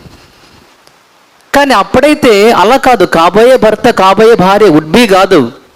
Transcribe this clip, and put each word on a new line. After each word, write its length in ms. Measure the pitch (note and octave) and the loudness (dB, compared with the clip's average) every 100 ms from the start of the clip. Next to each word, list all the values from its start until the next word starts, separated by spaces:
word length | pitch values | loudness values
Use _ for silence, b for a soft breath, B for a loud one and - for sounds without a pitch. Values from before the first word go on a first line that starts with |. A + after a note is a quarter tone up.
| - - _ _ _ _ _ _ _ _ _ _ _ _ _ C#4 | -20 -20 _ _ _ _ _ _ _ _ _ _ _ _ _ -2
కానీ 180 | C#4 | 0
అప్పుడైతే 800 | G#3+ F#3 B3+ C#4+ D4+ C4 G3+ A3 | -2 -2 -2 0 0 0 2 0
అలా 260 | G#3 G3 C4 | 0 0 0
కాదు, 280 | C4 G3+ F3 | 0 0 0
కాబోయే 520 | E3 E3+ F#3+ A#3+ B3 | 0 0 2 2 2
భర్త, 320 | G#3+ G#3 B3 | 0 -2 -2
కాబోయే 460 | G#3+ F#3+ G3 A3 A3 | 0 0 2 2 2
భార్య, 300 | F#3 G3+ G#3 | 0 0 2
would 280 | D3+ D#3 G3+ | 0 0 -2
be 180 | A3 | 0
కాదు, 380 | F#3+ G3 F3+ A#2+ - _ | 0 0 0 -2 -8 _